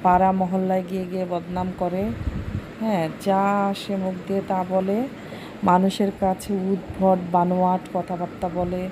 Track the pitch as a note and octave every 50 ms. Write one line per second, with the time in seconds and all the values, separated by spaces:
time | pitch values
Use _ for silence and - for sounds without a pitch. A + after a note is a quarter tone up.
0 | - F#3 F3+ F3+ F#3+ F#3+ F#3+ F#3+ F#3 F3+ F#3 F#3+ F#3+ F#3 F#3 F#3 F3+ F3+ F#3 F#3+
1 | F#3 F3+ F3+ F#3 F#3 F3+ F3+ F3 E3+ F3 F3+ F3+ F3+ F#3 F3+ - F#3 F3 F3 F#3
2 | G3 A3 A3+ - - - - - - - - - - - - - A3 A3 G#3+ F#3
3 | D#3+ D#3 D#3 - - G3+ G3 F#3+ G3 G3+ G3+ G3+ G3 G3 G3+ G3 - - G3+ F#3+
4 | F#3+ F#3 F#3 F3+ F3+ - G3 G3 F#3+ - G3 F#3 F#3 F3+ F#3 F#3+ F#3+ F#3+ G3+ G#3+
5 | B3+ C#4 - - - - - - - - - - - G3 F3 F3+ F#3 G3 F#3+ -
6 | G#3 G3 G3 - - F#3+ F#3 F#3 - - G3+ G3 F#3 F#3+ G3 F#3+ - - - -
7 | F#3+ F#3+ F#3+ F3+ F3+ F3 E3+ F3+ F3 F3 F3+ F3+ F#3 F3+ F#3 F#3 F#3 - - F#3
8 | F3+ - F#3 E3+ F3+ F3 - - - F3+ E3 F3 F3+ F3 F3+ F3+ F3+ F#3